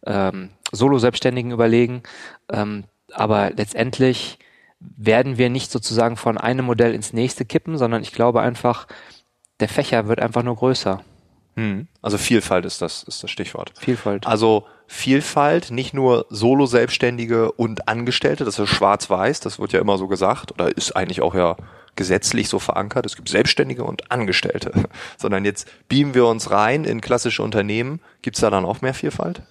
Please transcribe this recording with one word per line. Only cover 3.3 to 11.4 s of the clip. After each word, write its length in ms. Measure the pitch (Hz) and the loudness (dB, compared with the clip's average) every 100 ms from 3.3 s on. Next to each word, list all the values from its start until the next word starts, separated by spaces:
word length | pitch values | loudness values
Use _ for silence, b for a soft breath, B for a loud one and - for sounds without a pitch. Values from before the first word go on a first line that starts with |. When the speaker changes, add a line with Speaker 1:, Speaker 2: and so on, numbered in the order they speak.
| 107 101 | 4 2
Speaker 1:
letztendlich 880 | - 104 - 120 - 131 123 - - b b b b | -2 -6 -4 -8 2 2 2 -6 -14 b b b b
werden 580 | - - 107 113 127 120 | -20 -6 2 4 2 2
wir 120 | 123 | 2
nicht 220 | 127 - | 0 -4
sozusagen 460 | 123 - 113 117 117 | -6 -2 2 2 2
von 200 | - 110 | -2 0
einem 280 | 113 131 127 | -2 -2 -2
Modell 280 | 117 117 | 2 2
ins 200 | 107 101 | 2 -6
nächste 320 | 117 131 - 117 | -2 -2 -2 -2
kippen, 320 | - - 160 | -2 -2 -2
sondern 240 | 120 117 | 0 0
ich 100 | 107 | -4
glaube 300 | - 117 117 | 0 2 4
einfach, 460 | 110 120 123 120 - B B B B _ _ _ | 0 0 -2 -2 -6 B B B B _ _ _
der 100 | 104 | -4
Fächer 380 | - 143 120 104 | -2 0 0 0
wird 120 | 117 | 0
einfach 240 | 110 117 | 0 0
nur 120 | 120 113 | -2 0
größer. 460 | 127 127 - 95 - _ _ _ | 0 0 -2 -4 -6 _ _ _